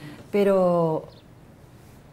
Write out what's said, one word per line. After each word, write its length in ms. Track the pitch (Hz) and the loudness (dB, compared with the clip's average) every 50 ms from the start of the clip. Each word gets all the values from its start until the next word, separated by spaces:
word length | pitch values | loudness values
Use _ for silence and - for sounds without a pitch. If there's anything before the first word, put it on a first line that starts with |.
| 147 147 - - - - | -20 -20 -20 -20 -12 -4
Pero, 760 | - 202 202 196 196 190 185 175 175 175 165 160 160 - - - - - - - - - - - - - - - - - - - - - - - | -2 0 2 2 2 2 2 2 2 2 0 0 -2 -4 -6 -10 -16 -20 -20 -20 -20 -20 -20 -20 -20 -20 -20 -20 -20 -20 -20 -20 -20 -20 -20 -20